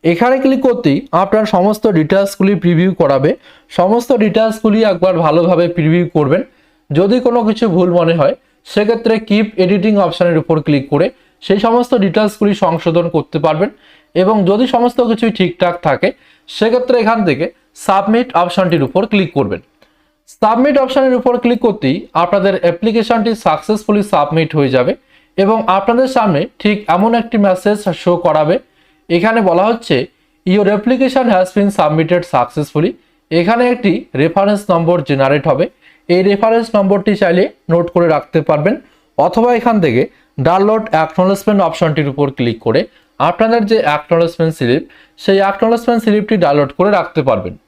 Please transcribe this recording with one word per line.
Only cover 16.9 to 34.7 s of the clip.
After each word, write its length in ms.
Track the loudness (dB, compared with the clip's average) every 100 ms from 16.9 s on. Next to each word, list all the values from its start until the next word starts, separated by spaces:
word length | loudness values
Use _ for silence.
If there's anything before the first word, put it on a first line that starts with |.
| 0
এখান 240 | 2 0
থেকে 260 | 0 -2 -4 _ _
সাবমিট 600 | -10 -2 -2 0 -2 0 -2
অপশনটির 460 | -2 -2 0 0
উপর 240 | 0 -2 -2
ক্লিক 260 | -2 0
করবেন। 280 | -2 -4 -6 _ _ _ _ _ _ _
সাবমিট 520 | -2 0 2 2 2
অপশনের 360 | 0 0 0
উপর 240 | 0 0 0
ক্লিক 200 | 0 0
করতেই 480 | 0 0 -2 -4 -4
আপনাদের 460 | -2 0 2 0 0
অ্যাপ্লিকেশনটি 720 | -2 0 -2 -2 0 0 0
সাকসেসফুলি 680 | -2 -2 -2 -2 -4 0 -2
সাবমিট 520 | 0 0 0 0 0 0
হয়ে 120 | 0
যাবে 260 | 0 -2 -4 _ _ _ -2
এবং 260 | 0 0 0
আপনাদের 420 | 0 0 0 0
সামনে 380 | 0 0 0 -4 _
ঠিক 260 | -2 -2 -2
এমন 260 | 0 2
একটি 240 | 0 -2 0
মেসেজ 400 | 0 0 -2 -2 -4 -4
শো 200 | -2 0
করাবে। 420 | 0 0 0 -2 _ _ _ _ -4
এখানে 320 | 0 0 0
বলা 240 | 2 2
হচ্ছে, 420 | 0 -2 -2 -2 -2 _ _ _ 0
"Your 200 | 2 2
application 580 | 0 0 0 0 0
has 220 | 2 0 0 0
been 140 | 0 0
submitted 460 | 0 0 0 -2 0
successfully।" 600 | -2 -2 -4 -4 -2 -2 -4 _ _ _
এখানে 400 | -2 0 0 0
একটি 340 | 0 0 -2 -4 -2
রেফারেন্স 540 | 0 0 0 -2 -2